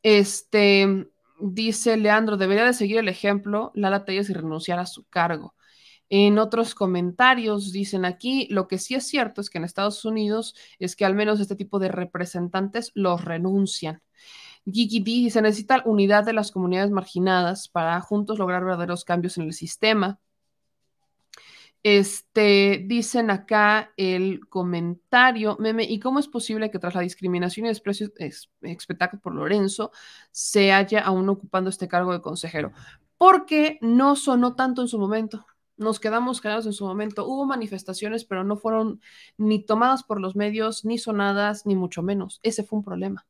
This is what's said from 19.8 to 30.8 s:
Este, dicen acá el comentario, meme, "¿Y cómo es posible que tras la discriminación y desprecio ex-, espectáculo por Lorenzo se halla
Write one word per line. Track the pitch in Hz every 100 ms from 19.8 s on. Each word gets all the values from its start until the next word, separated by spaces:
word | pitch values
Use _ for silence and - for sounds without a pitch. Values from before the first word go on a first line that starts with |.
| 214 220 190 196 _ _ _ _ _ _ _ _ _ _ _ - - - - _
Este, | 214 202 196 - _ 220 208 196 196 190 190
dicen | 233 226 240 226
acá | 196 - 214 208 214 208 -
el | 190 185 190 185 -
comentario, | 185 180 170 170 175 _ 247 254 226 214 -
meme, | 220 226
"¿Y | 220 220
cómo | 254 269
es | 285
posible | 240 233 214 220
que | 196
tras | 180
la | 180
discriminación | 180 - 185 180 175 175 233
y |
desprecio | 214 202 202 208 -
ex-, | 160 - - _
espectáculo | - 170 - 180 180 202
por | 180
Lorenzo | 165 151 208 196 196 214 - - - _
se | - - 208 196
halla | 196